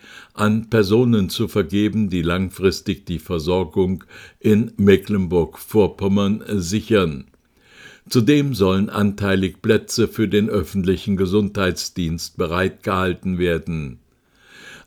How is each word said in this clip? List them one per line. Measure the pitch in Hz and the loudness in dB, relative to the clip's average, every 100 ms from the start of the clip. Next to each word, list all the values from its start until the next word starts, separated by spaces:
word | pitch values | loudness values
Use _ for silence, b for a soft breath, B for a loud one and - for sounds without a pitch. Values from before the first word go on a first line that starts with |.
| B B B | B B B
an | - 107 110 110 | -2 0 0 0
Personen | 113 95 107 123 113 90 | 0 4 4 4 4 2
zu | - 110 | -2 -4
vergeben, | 104 85 101 104 107 104 | -2 -2 0 0 0 0
die | 90 | 0
langfristig | 82 90 92 - 92 - - 95 - | 0 0 -2 0 0 0 -4 -6 -4
die | 82 | -8
Versorgung | - 87 76 90 85 - 92 92 - B B B | -4 -4 0 0 0 0 0 -2 -8 B B B
in | 220 208 233 - | 2 2 2 0
Mecklenburg-Vorpommern | 202 190 - 104 90 87 78 - - 110 90 - 101 101 101 107 - | 4 4 4 -2 0 0 -2 -6 -4 2 2 2 0 0 0 -2 -4
sichern. | 104 85 104 - 110 87 69 - _ _ B B B B B B | -4 -2 -4 0 2 2 -4 -14 _ _ B B B B B B
Zudem | 127 107 147 139 113 | 0 4 2 2 0
sollen | 95 95 104 | 2 2 0
anteilig | 104 104 101 98 95 95 - | 0 -2 0 0 0 0 -4
Plätze | 110 107 - - 107 | 0 0 0 -2 -2
für | - 107 | 0 0
den | 104 101 | 2 0
öffentlichen | 104 85 98 90 90 - 95 | -2 -2 -2 0 -2 0 -2
Gesundheitsdienst | 95 104 101 101 92 80 - - 82 82 - - | 0 0 0 -2 -2 -2 -8 -6 -4 -4 -8 -6
bereitgehalten | 87 87 95 - - 95 92 90 95 87 | -4 -2 -2 -4 -4 -2 -2 -4 -4 -2
werden. | 87 82 80 82 71 62 _ _ B B B B B B | 0 -2 -4 -8 -8 -12 _ _ B B B B B B